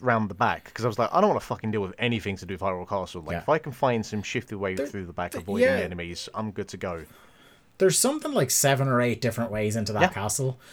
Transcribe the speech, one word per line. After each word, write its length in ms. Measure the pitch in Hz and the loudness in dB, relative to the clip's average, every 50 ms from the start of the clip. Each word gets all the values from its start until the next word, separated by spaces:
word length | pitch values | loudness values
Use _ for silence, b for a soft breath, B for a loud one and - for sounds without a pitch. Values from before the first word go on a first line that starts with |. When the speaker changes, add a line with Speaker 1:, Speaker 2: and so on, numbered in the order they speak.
Speaker 1:
round 300 | 127 127 117 110 107 95 | 2 2 4 4 2 0
the 40 | 85 | 0
back, 380 | - 123 104 85 78 - - | 2 2 2 2 0 -6 -10
'cause 140 | - - 110 | -6 -2 -2
I 20 | 120 | 0
was 100 | 104 123 | 0 0
like, 120 | 113 - | 0 2
"I 80 | - 175 | 4 4
don't 80 | 202 208 | 4 4
wanna 120 | 147 101 | 4 2
fucking 300 | - - 120 - - 110 | 0 -4 -6 -4 -4 -2
deal 120 | 107 107 | -2 -2
with 120 | 98 90 95 - | -2 -4 -4 -2
anything 380 | 117 120 120 104 - 101 95 - | 0 0 0 0 -2 -4 -4 -4
to 80 | 92 | -6
do 80 | 87 95 | -8 -6
with 80 | 87 | -4
Hyrule 260 | 98 95 92 90 90 - | -2 -2 -2 -2 -4 -4
Castle. 320 | 104 98 92 - - 90 | -2 -2 -2 -4 -8 -10
Like, 140 | 78 80 85 | -6 -6 -6
Speaker 2:
Yeah. 40 | 85 | -2
Speaker 1:
if 100 | - - | 0 2
I 80 | 151 156 | 2 2
can 140 | - 151 | 0 -4
find 340 | 123 - 143 131 120 113 104 | -2 0 2 2 2 2 0
some 160 | - 110 104 | -2 -4 -6
shifty 320 | 95 - - 120 110 - 110 | -4 -4 -4 -4 -4 -6 -6
way 220 | 98 98 95 95 | -4 -2 -2 -2
Speaker 2:
There, 100 | 92 285 | -2 -4
Speaker 1:
through 180 | - - 98 90 | -4 -6 -8 -8
the 80 | 85 | -8
back, 200 | 85 - 90 87 | -6 -6 -6 -6
Speaker 2:
th-, 100 | - 92 | -6 -8
Speaker 1:
avoiding 260 | 85 - 101 113 - 262 | -6 -2 0 2 4 4
Speaker 2:
yeah. 60 | - | 4
Speaker 1:
enemies, 560 | - 92 87 90 87 85 85 87 - - - - | 2 -2 -4 -4 -6 -6 -8 -8 -10 -10 -8 -6
I'm 180 | 107 110 107 | -6 -6 -4
good 160 | 92 104 98 - | -6 -6 -8 -8
to 100 | - 90 | -8 -8
go." 260 | 98 92 87 82 76 b b b b b b b b b b b b b _ | -6 -6 -6 -6 -8 b b b b b b b b b b b b b _
Speaker 2:
There's 220 | - 190 185 156 - | 2 4 4 6 4
something 340 | - 254 302 302 - 302 | 4 2 2 0 -2 0
like 180 | 277 208 139 127 | 2 2 2 2
seven 380 | - - - 135 139 127 135 135 | 2 4 4 4 4 4 4 2
or 140 | 127 120 | 4 4
eight 180 | 123 120 113 - | 4 2 2 0
different 300 | 123 117 113 120 117 - | 0 0 0 0 -2 -2
ways 260 | 104 107 107 107 107 | 0 0 0 0 0
into 160 | 113 104 - | 0 -2 0
that 80 | 104 101 | 2 4
Speaker 1:
Yeah. 60 | 185 180 | 2 2
Speaker 2:
castle. 500 | - 98 101 107 - - 131 131 127 B B B | 2 0 -2 -2 0 0 -2 -2 -4 B B B